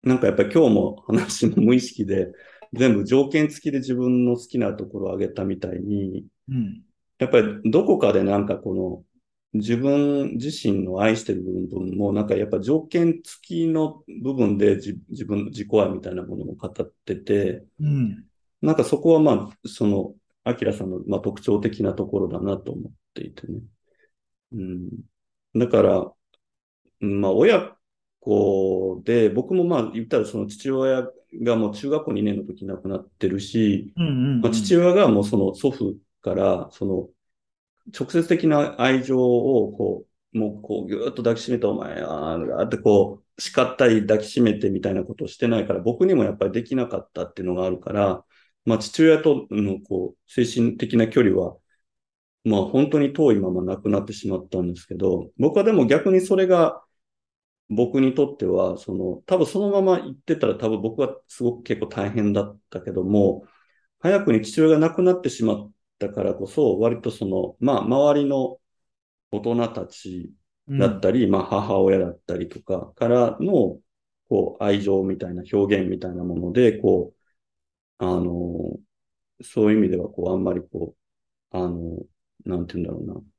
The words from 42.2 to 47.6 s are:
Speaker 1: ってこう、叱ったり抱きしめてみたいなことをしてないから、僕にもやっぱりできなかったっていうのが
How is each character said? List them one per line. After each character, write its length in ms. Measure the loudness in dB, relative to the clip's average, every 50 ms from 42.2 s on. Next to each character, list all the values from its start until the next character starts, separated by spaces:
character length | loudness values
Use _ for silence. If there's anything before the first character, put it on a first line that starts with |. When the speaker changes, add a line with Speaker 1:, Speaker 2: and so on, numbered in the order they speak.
| -4 -4 -4 -4 -4 -4 -2 -2 -2
Speaker 1:
っ 40 | -2
て 80 | -2 0
こ 460 | 4 6 6 6 4 2 -2 -14 _ _ _ -14
う、 40 |
叱 220 | -12 -4 0 0 0
っ 120 | 0 2 4
た 100 | 4 6
り 140 | 6 4
抱 180 | 4 2 0 0
き 80 | 0 -4
し 140 | 0 2
め 120 | 2 2 2
て 160 | 0 -2 -2
み 120 | -2 -2
た 100 | -2 -2
い 20 | -2
な 100 | -2 -4
こ 120 | -6 -10
と 100 | -10 -12
を 20 | -12
し 100 | -6 _
て 100 | -2 0
な 120 | 0 0
い 60 | 0
か 80 | -2 -4
ら、 60 | -2
僕 260 | -2 -2 0 2 2
に 80 | 2 4
も 100 | 2 2
や 80 | 0
っ 60 | 0 -2
ぱ 80 | -2
り 60 | -2
で 120 | -2 -4 -6
き 120 | -2 -4
な 120 | -4 -2 -2
か 120 | -6 -8
っ 100 | -10 _ _
た 100 | -10 -10
っ 100 | -10 _
て 80 | -8
い 40 | -6
う 20 | -4
の 80 | -4
が 100 | -2